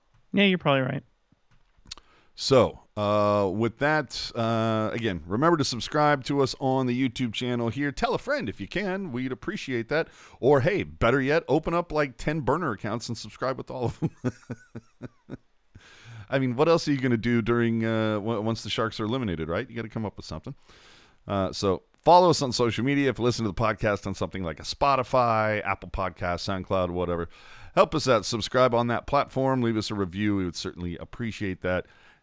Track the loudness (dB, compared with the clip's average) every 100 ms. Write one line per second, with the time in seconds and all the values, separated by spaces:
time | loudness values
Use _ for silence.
0 | _ _ _ 4 4 4 2 2 0 -4
1 | -10 _ _ _ _ _ _ _ -18 -18
2 | -20 _ _ -8 4 6 6 0 _ -4
3 | 0 2 4 4 2 0 -2 0 0 0
4 | -2 -8 -8 -4 -2 0 0 0 -2 -2
5 | -4 -4 -4 0 2 2 0 -4 -4 0
6 | 2 2 0 0 0 0 -2 0 0 0
7 | -2 -2 -4 -4 -4 -2 -2 -2 -4 -2
8 | -2 -2 -2 -4 -4 -8 -6 -6 -4 -6
9 | -6 -6 -6 -8 -8 -8 -4 -6 -2 -2
10 | -4 -10 -20 0 4 4 4 0 -2 2
11 | 4 4 4 2 2 0 2 -2 0 -2
12 | -2 -4 -4 -2 0 0 -2 -4 -4 -6
13 | -6 -10 -12 -6 -6 -4 -8 -4 -4 -2
14 | -6 -4 -6 -6 -10 -16 -16 -20 -20 _
15 | -18 _ -18 -18 _ _ _ -20 -20 -20
16 | -20 -18 -2 0 2 4 4 4 2 0
17 | 2 2 2 2 4 2 2 0 0 0
18 | 0 0 -2 -2 -2 -2 -4 -2 -2 -2
19 | -4 -2 -2 -4 -4 -4 -6 -8 -8 -6
20 | -8 -8 -12 -12 -12 -16 -20 -20 -20 -20
21 | -20 _ -4 -2 -2 0 0 0 _ _
22 | 8 8 8 4 2 0 0 0 0 2
23 | 0 2 0 0 -2 0 -2 0 0 -2
24 | -4 -6 -6 -6 -8 -8 -10 0 2 2
25 | 2 2 2 2 2 0 -2 -4 -6 -6
26 | -6 -4 -4 -4 -4 -6 -2 0 0 -2
27 | -2 -2 -6 -12 -20 -20 -2 2 2 2
28 | 4 4 2 -4 0 4 4 4 0 -2
29 | -2 -2 -2 -2 0 2 0 0 -2 -2
30 | -2 -2 0 0 -2 -4 -8 -8 -8 -8
31 | -10 -8 -8 -6 -6 -4 -2 -2 -4 -14
32 | -20 _